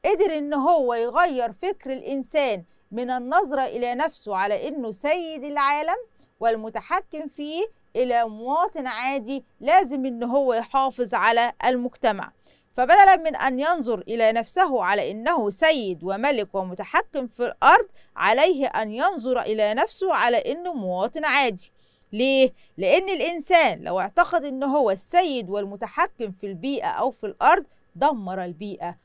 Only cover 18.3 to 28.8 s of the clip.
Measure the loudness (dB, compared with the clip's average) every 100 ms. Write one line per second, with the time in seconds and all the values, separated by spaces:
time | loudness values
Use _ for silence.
18.3 | 4 4 4 0 -2 -4 -2 -2 -2 -4
19.3 | -2 -2 0 0 0 -2 -2 -2 2 2
20.3 | 2 0 -6 -6 -6 -4 -2 -4 -2 0
21.3 | 2 2 -2 -16 _ _ _ _ -2 2
22.3 | 4 2 0 _ -6 2 2 2 -2 -2
23.3 | -4 2 4 4 0 -6 -4 -2 0 2
24.3 | 0 -4 -6 -2 0 0 -2 0 2 2
25.3 | -4 -6 -6 -8 -10 -10 -2 -4 -2 -10
26.3 | -8 -12 -8 -6 -4 -4 -2 -4 -4 -12
27.3 | 0 4 4 0 _ _ -2 0 0 -6
28.3 | -6 -8 -10 -12 -10